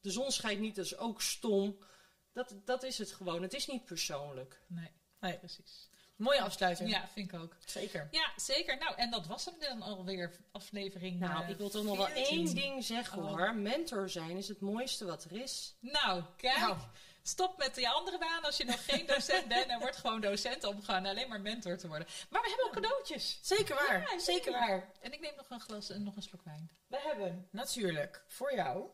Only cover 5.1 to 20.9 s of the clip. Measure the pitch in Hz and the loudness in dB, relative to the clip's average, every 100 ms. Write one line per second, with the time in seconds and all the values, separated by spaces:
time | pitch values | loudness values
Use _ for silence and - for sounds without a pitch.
5.1 | _ 185 160 175 - - - - - - | _ -4 -4 -8 -14 -14 -20 -20 -20 -20
6.1 | _ 226 285 202 - 185 175 220 202 180 | _ 6 6 6 4 4 4 2 2 0
7.1 | - 185 175 165 - - - 202 180 151 | -6 -6 -6 -8 -12 -10 -6 -4 -4 -2
8.1 | 311 320 - - 277 339 262 - - 240 | 0 0 -2 0 2 2 0 0 0 0
9.1 | 233 160 226 - 339 294 233 202 196 185 | 0 -4 -4 -6 -6 -6 -6 -6 -6 -4
10.1 | 190 175 - - 208 - 208 196 190 185 | -2 -4 -6 -14 -14 -8 -6 -6 -4 -4
11.1 | 180 180 156 170 196 202 214 208 196 196 | 0 0 0 -2 -4 -2 0 0 4 2
12.1 | 262 269 320 330 277 277 269 226 233 - | 4 2 4 4 2 0 -2 -2 -2 -2
13.1 | 196 156 151 190 226 202 277 330 220 190 | -4 -2 2 2 2 0 0 0 -2 -2
14.1 | 175 165 180 202 208 196 214 254 - 196 | -2 -4 -4 -6 -4 -2 -2 -2 -2 -4
15.1 | 156 160 190 269 - - - 240 294 254 | -6 -6 -8 -6 -6 -8 -10 -2 2 4
16.1 | 180 165 - 247 285 233 175 - - - | 2 0 -2 2 4 4 2 -6 -16 -20
17.1 | - - - 370 370 269 262 247 285 359 | -12 -6 0 0 2 -2 2 2 2 0
18.1 | 359 330 330 311 285 254 240 - 277 - | -2 0 0 0 -2 0 0 2 0 4
19.1 | 277 - 370 247 240 - 240 247 - 240 | 2 6 2 6 2 4 0 -2 -2 -2
20.1 | 220 214 202 240 254 208 202 - | 2 2 2 0 -2 -2 -4 0